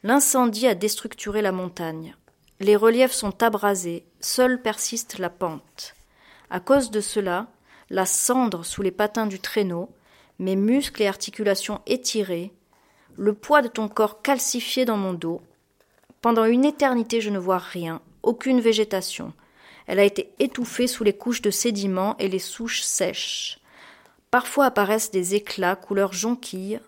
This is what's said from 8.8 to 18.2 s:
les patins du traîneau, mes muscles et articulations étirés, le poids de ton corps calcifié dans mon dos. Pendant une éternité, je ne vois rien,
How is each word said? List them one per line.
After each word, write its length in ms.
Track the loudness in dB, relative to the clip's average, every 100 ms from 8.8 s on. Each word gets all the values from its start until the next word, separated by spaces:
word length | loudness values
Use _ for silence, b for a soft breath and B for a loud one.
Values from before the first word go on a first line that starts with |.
les 100 | -4
patins 340 | 0 -2 0 -4
du 140 | -4
traîneau, 500 | -4 -2 0 -2 -8 b b b b -6
mes 160 | -2
muscles 480 | 2 4 2 0 -2
et 60 | -2
articulations 720 | -2 -10 -4 -2 0 -4 -8 -4
étirés, 680 | -4 -2 -4 -2 -6 -8 _ b b b b b -2
le 180 | -2
poids 280 | -2 4 4
de 60 | 4
ton 200 | -4 -4
corps 340 | 0 0 0
calcifié 600 | -2 0 0 -4 -4 0
dans 120 | 0 0
mon 160 | -2
dos. 300 | -4 -6 -8 _ _ _ _ _ _ _ _
Pendant 240 | 2 4
une 200 | 4 6
éternité, 560 | 4 4 2 2 0 -2
je 100 | -2
ne 80 | -2
vois 180 | 0 -2
rien, 420 | -2 -8 -8 -8 _ _